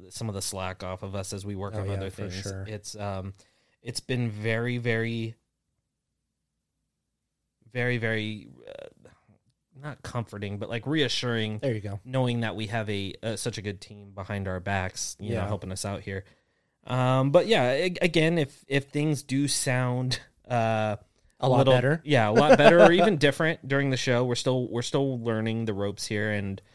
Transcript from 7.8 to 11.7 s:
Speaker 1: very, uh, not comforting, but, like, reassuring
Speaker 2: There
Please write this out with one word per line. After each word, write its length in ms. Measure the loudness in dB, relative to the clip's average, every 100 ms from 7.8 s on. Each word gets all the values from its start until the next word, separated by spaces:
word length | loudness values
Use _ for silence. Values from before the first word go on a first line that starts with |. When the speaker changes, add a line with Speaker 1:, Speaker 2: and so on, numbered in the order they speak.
| -2 0
Speaker 1:
very, 500 | -2 -2 -4 -8 -12 -20 -18
uh, 180 | -16 -18 -20 -20 _ _ _ _ _ _ -18
not 220 | -16 -14
comforting, 560 | -8 -6 -6 -8 -8 -6
but, 100 | -6
like, 180 | -6 -2
reassuring 720 | 0 0 -2 -2 -2 -2 -4
Speaker 2:
There 120 | -4